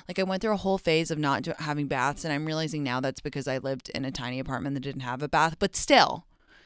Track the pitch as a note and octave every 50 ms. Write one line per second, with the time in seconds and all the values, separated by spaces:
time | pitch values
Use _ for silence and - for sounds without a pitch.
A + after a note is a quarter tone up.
0 | - - F3+ F#3+ F#3+ F#3+ F#3+ F#3 - A3 G#3+ F#3 F3+ F#3+ F#3+ F#3+ - E3+ D#3+ D#3+
1 | E3 - D#3+ D3+ D3+ C#3 C#3 G#2+ - E3 - - D#3 D3+ D3 D3 D3 C3 D3+ C3
2 | B2 C#3 C#3+ - - C#3 C#3+ C#3+ D#3 D#3 D#3 D#3 D#3+ D3+ D#3+ D3+ C#3+ B2+ B2 C3
3 | C3+ C3+ C3+ - - D3 - C#3+ C3 C#3 C3+ C3 - C3+ C3+ B2+ - - - -
4 | C3+ C3+ B2+ - B2 B2 B2+ C3 C3 C#3 C3 B2 - C#3+ C#3 C3+ C3 C#3 C3+ C3+
5 | B2+ B2 B2+ B2+ D3 D3 - D3+ D#3 E3 D#3 - G3 F#3 - - - - C#4 A#3
6 | D#3+ - - - - _ _ _ _ _ - - _